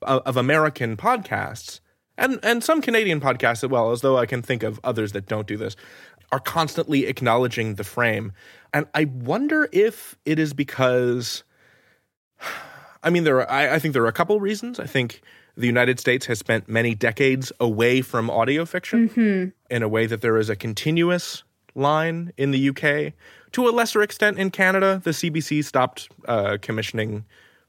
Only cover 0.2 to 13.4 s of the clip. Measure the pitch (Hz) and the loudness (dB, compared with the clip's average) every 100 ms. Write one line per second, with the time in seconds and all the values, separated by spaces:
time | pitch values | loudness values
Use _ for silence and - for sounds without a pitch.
0.2 | 135 127 127 156 156 - 117 110 190 247 | 2 0 2 4 2 0 -6 -2 0 -2
1.2 | 185 101 101 113 - - _ _ _ - | -2 -6 -6 -10 -16 -20 _ _ _ -2
2.2 | 269 254 220 240 233 320 262 226 208 156 | -2 0 0 0 2 0 2 2 2 0
3.2 | 139 113 123 117 127 127 113 120 135 131 | 0 2 0 0 0 2 2 2 2 2
4.2 | 120 127 117 123 110 107 - 113 107 101 | 2 -2 -2 -2 -2 -4 -4 -2 -2 -4
5.2 | 98 107 104 104 104 - - - - _ | -6 -6 -4 -6 -8 -10 -20 -20 -20 _
6.2 | - 135 - 165 156 - 156 143 110 - | -6 -4 -2 -2 -2 -2 0 0 0 0
7.2 | 123 117 127 117 110 101 101 - 120 104 | 2 2 2 0 -4 -4 -8 0 0 0
8.2 | 113 98 - - _ 147 151 151 151 127 | -6 -12 -20 -20 _ -4 -2 -2 -2 -2
9.2 | 120 190 294 311 302 - 214 226 - - | -4 -2 0 0 0 2 2 0 -16 -12
10.2 | - 156 156 139 139 - 131 123 123 123 | -4 0 0 -2 -6 2 2 4 2 0
11.2 | 120 - - _ _ _ _ _ _ _ | -4 -10 -12 _ _ _ _ _ _ _
12.2 | _ _ - - - - - - 160 175 | _ _ -14 -14 -16 -20 -20 -4 2 4
13.2 | 160 131 | 4 4